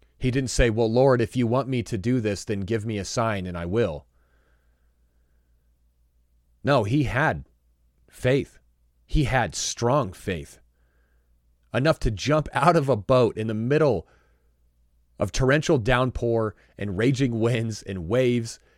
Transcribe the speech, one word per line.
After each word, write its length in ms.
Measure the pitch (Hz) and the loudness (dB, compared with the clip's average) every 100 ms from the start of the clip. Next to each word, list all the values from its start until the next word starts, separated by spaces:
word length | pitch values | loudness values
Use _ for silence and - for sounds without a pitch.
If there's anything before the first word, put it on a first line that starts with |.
| _ - | _ -6
He 120 | 131 | -2
didn't 200 | 127 127 | -2 -2
say, 180 | - 120 | 2 2
"Well, 220 | 110 113 | 2 2
Lord, 300 | 120 135 123 | 4 4 4
if 140 | 113 127 | 0 0
you 120 | 117 | 0
want 200 | 127 127 | 0 -2
me 160 | 127 | -4
to 140 | - 107 | -4 -4
do 220 | 117 127 | -2 0
this, 260 | 107 101 - | 0 -4 -4
then 160 | 98 | -6
give 240 | 95 113 110 | -4 -4 -4
me 120 | 104 | -6
a 80 | 92 | -6
sign 400 | 123 113 101 92 | -4 -2 -2 -6
and 120 | 87 | -8
I 80 | 85 | -4
will." 400 | 110 101 73 - _ _ _ _ _ _ _ _ _ _ _ _ _ _ _ _ _ _ _ _ _ _ _ _ _ | 0 -2 -4 -14 _ _ _ _ _ _ _ _ _ _ _ _ _ _ _ _ _ _ _ _ _ _ _ _ _
No, 200 | 131 139 | 0 2
he 200 | 101 147 | 2 0
had 420 | 131 120 151 85 - _ _ _ _ _ _ | 0 0 -2 -2 -8 _ _ _ _ _ _
faith. 500 | - 127 135 - _ _ _ _ _ - | -4 0 0 -2 _ _ _ _ _ -2
He 200 | 151 120 | 0 2
had 300 | 127 110 - | 0 -2 -4
strong 580 | - - 120 147 92 | -8 -4 0 0 -2
faith. 460 | - - 82 - - _ _ _ _ _ _ _ _ _ _ _ | -8 -8 -8 -10 -18 _ _ _ _ _ _ _ _ _ _ _
Enough 260 | 120 151 151 | -2 0 0
to 120 | 131 | -2
jump 360 | 101 131 156 - | -2 0 0 0
out 220 | - 160 165 | 2 4 4
of 140 | 139 | 2
a 60 | 110 | 0
boat 420 | 95 127 117 110 | 2 4 4 0
in 100 | 110 | -4
the 60 | |
middle 540 | 110 120 151 127 95 - _ _ _ _ _ _ _ _ _ _ - | -2 0 2 2 0 -4 _ _ _ _ _ _ _ _ _ _ -6
of 120 | 101 | -4
torrential 460 | - 131 147 160 147 | 0 2 2 2 0
downpour 800 | 107 123 127 - 120 113 107 - _ - | 2 2 0 -2 -2 0 -2 -6 _ -10
and 200 | 104 92 | -6 0
raging 420 | 123 127 135 113 | 0 2 0 0
winds 440 | 113 120 113 104 | 0 0 -4 -8
and 240 | - 95 80 | -8 -8 -2
waves 520 | 120 127 120 117 - _ | 0 2 0 -4 -12 _